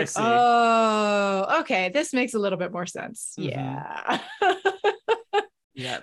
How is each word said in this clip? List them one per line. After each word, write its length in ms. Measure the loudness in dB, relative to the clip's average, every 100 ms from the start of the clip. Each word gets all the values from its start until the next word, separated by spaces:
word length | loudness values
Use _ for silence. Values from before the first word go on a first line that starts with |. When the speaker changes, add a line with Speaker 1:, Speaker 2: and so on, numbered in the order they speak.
Speaker 1:
like, 80 | 0
Speaker 2:
see. 120 | 0
Speaker 1:
"Oh, 1400 | 2 4 6 6 4 4 4 2 2 2 2 0 0 0
okay, 280 | 2 0 2
this 240 | 0 0
makes 220 | 0 0
a 40 | 0
little 200 | 0 -2
bit 140 | -4
more 140 | -6 -8
sense." 480 | -8 -10 -10 -12 -6
Speaker 2:
Mm-hmm. 100 | -6
Speaker 1:
Yeah. 720 | -4 -6 -8 -10 -8 -4 -4 -6 0
<laughs> 200 | 0 2 -2 0 0 0 -2 -2 -2 -2 -2 _ _
Speaker 2:
Yeah, 260 | -10 -6 -2